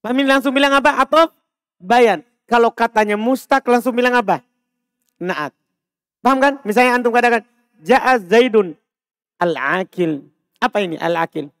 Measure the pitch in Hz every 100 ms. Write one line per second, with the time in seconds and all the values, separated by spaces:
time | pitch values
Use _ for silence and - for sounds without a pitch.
0 | 214 254 277 269 277 269 277 277 285 269
1 | 269 311 330 _ _ _ _ _ 180 240
2 | 233 170 _ _ _ 233 226 226 226 214
3 | 214 208 226 262 - 269 247 240 233 240
4 | 247 247 196 165 _ _ _ _ _ _
5 | _ _ 175 147 143 _ _ _ _ _
6 | _ _ 240 269 277 277 202 214 247 247
7 | 240 240 240 233 _ _ _ _ 156 254
8 | 247 254 175 220 254 214 185 147 _ _
9 | _ _ _ _ 175 143 135 180 190 -
10 | 165 143 - _ _ _ 247 208 185 160
11 | 170 170 165 165 147 _